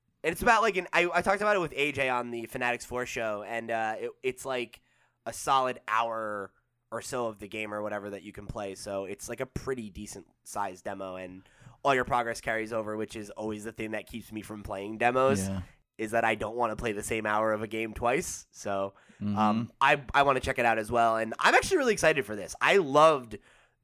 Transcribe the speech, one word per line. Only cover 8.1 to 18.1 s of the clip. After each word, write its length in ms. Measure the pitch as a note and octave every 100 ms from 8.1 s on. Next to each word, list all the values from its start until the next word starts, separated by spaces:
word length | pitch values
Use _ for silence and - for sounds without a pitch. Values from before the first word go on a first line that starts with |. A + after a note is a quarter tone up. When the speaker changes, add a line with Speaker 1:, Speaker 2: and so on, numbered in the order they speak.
Speaker 1:
that 140 | G2
you 80 | G2+
can 140 | G2+ G2+
play. 280 | A2 G2+
So 300 | F#2+ G#2+ G2
it's, 240 | F#2+ G2+ -
like, 100 | A#2
a 80 | C3
pretty 420 | - - C3 G#2+
decent 380 | F#2 G#2 G2+ - _
sized 420 | - G#2 G2+ F2+
demo, 300 | G#2 G2 F#2+
and 280 | F#2 F#2 F#2 - _ - -
all 100 | C#3
your 100 | C3
progress 360 | A#2+ B2 A#2 A2+
carries 320 | - A2+ A2
over, 240 | A#2 G#2+ G#2+
which 180 | G#2+
is 160 | A#2 G2+
always 320 | - A2 G#2+
the 80 | G#2+
thing 200 | A2 A2
that 160 | G#2+ F#2+
keeps 240 | A#2 G2
me 100 | A2
from 220 | - G#2+
playing 340 | G2+ G2 G2+ A2
demos, 480 | A#2+ B2+ C3+ G#2 G2
Speaker 2:
Yeah. 140 | F#2+ - - _ -
Speaker 1:
is 140 | A2
that 140 | A#2
I 100 | A2+
don't 220 | A2 G#2+ A#2
wanna 180 | A#2
play 160 | G#2+ A#2
the 140 | G#2
same 200 | G#2+ A2+
hour 280 | G#2+ G#2+ A2
of 100 | G#2+
a 60 | A2
game 260 | A2 A2+
twice. 520 | G#2 A#2